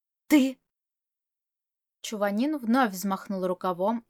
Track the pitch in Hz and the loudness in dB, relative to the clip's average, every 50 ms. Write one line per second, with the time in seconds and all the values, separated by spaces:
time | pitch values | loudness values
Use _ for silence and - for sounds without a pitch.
0 | _ _ _ _ _ - 302 294 254 269 254 - _ _ _ _ _ _ _ _ | _ _ _ _ _ 4 4 6 6 4 0 -6 _ _ _ _ _ _ _ _
1 | _ _ _ _ _ _ _ _ _ _ _ _ _ _ _ _ _ _ _ _ | _ _ _ _ _ _ _ _ _ _ _ _ _ _ _ _ _ _ _ _
2 | - - 226 202 202 202 202 214 254 302 311 294 240 214 233 269 262 214 190 180 | -14 -10 -6 -2 -2 0 0 0 0 -2 -2 -2 0 2 2 2 2 2 -2 -4
3 | 190 196 190 190 - - 196 185 185 180 185 - - 185 180 170 185 208 233 226 | -6 -4 -4 -6 -6 -8 -6 -4 -2 -2 -2 -2 -2 -4 -2 -2 -2 -2 -2 -4
4 | - | -6